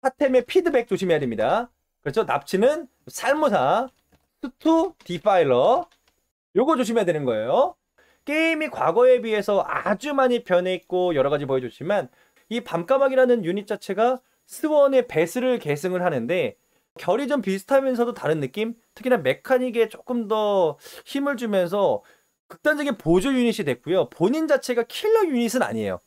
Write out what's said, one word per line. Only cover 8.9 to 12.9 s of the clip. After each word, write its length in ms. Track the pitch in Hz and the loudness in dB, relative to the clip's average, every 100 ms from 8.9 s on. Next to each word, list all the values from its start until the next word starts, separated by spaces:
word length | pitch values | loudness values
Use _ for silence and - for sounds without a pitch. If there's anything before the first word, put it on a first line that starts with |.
| 175 247 247 | 4 4 4
비해서 440 | 220 214 202 196 - | 2 -2 0 -2 0
아주 460 | - - 202 294 | -4 -4 -4 -2
많이 300 | 277 262 240 | 0 2 0
변했고 680 | - 180 180 180 _ 180 180 | 0 0 0 -6 _ -2 0
여러 160 | 151 135 | 2 0
가지 160 | 147 143 | 0 0
보여줬지만 600 | 131 123 - 151 202 135 _ _ _ _ | -2 -4 -10 -2 -2 -4 _ _ _ _
이 120 | 233 | -8
밤까마귀라는 840 | 233 170 170 | -4 -6 0